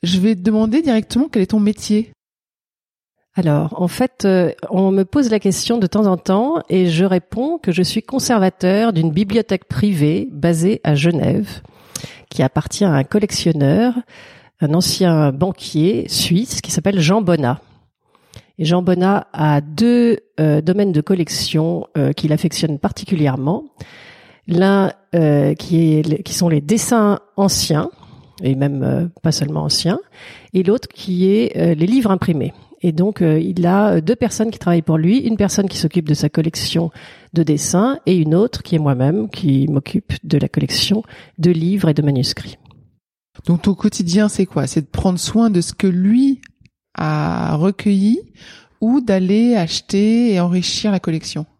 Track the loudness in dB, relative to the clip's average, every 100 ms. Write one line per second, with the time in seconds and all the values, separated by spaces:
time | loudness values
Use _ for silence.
0 | -2 0 0 0 0 0 2 2 2 0
1 | 0 -2 0 0 0 2 0 -2 -2 -2
2 | -2 _ _ _ _ _ _ _ _ _
3 | _ _ _ -2 0 2 0 -2 -4 -2
4 | -4 _ 0 2 2 -2 -4 0 2 2
5 | 0 0 0 2 0 -2 -2 0 0 2
6 | 2 0 0 0 0 -2 -2 0 2 2
7 | 2 0 -2 -6 -4 -4 -2 0 0 -2
8 | -4 -4 0 2 2 0 0 2 2 0
9 | 0 0 0 0 0 -4 _ -2 0 2
10 | 2 0 -4 -2 0 2 0 0 0 2
11 | 2 0 0 -2 -4 -12 -20 _ -18 -16
12 | -16 -18 _ -2 0 0 -6 -2 0 2
13 | 0 0 -2 -2 -2 2 2 2 2 -2
14 | -8 -18 -20 -20 _ _ 0 0 0 0
15 | 2 4 2 0 -4 -4 -6 0 0 0
16 | -4 -4 0 0 -2 -8 -6 -2 0 0
17 | 2 2 2 2 0 -2 _ _ _ _
18 | _ _ _ -20 _ -6 0 0 2 2
19 | 2 0 -2 -2 0 0 -2 0 2 4
20 | 2 0 _ -2 0 2 0 0 2 0
21 | 0 -2 -2 -4 -2 -2 0 -4 -6 -2
22 | -2 0 -2 0 -2 -2 -4 -2 -4 -6
23 | -6 0 0 0 -2 -4 -6 _ -20 -20
24 | -20 -20 -20 _ -4 2 4 4 0 -4
25 | _ 0 2 2 2 -2 -2 2 4 2
26 | 0 -4 -6 -2 0 0 0 -2 2 2
27 | 2 0 _ -2 0 0 -2 -2 -2 -10
28 | -20 -20 -20 -6 -4 0 0 -2 -2 -2
29 | -4 -4 -4 -2 -4 -4 -2 -2 -2 -2
30 | -6 -20 -20 -20 -6 -2 0 0 -4 -16
31 | -6 0 2 2 0 0 0 2 2 2
32 | 2 0 0 -2 -4 -8 -20 -4 -2 0
33 | -2 0 0 2 0 0 2 2 2 2
34 | 0 -2 -2 -2 -4 -2 0 0 2 0
35 | 2 2 0 0 0 0 -2 -2 -2 -2
36 | -2 -2 0 -2 -4 -4 -4 -4 -4 -8
37 | -20 -20 -6 -2 0 0 0 0 0 0
38 | 0 0 2 2 0 -4 -4 -2 0 0
39 | 0 0 -4 -4 0 2 2 -2 -2 -6
40 | -4 -8 -2 -2 0 -2 -4 -4 -2 -2
41 | -4 -20 -20 0 2 2 0 0 2 2
42 | 2 0 -2 -6 -12 -16 -20 -20 _ _
43 | _ _ _ -10 -2 0 0 0 -2 -2
44 | 0 2 2 0 -2 -2 -2 -4 -4 -2
45 | -2 -2 -2 2 2 2 -2 -2 0 2
46 | 2 4 2 0 -8 _ _ _ _ -6
47 | -4 -2 -2 -2 -2 0 0 0 0 2
48 | 2 0 -4 _ -20 -20 _ _ 0 0
49 | 2 0 2 2 2 2 0 -6 -4 0
50 | 2 2 2 2 0 0 -2 -4 -2 -2
51 | -2 -6 -6 -12 -12 _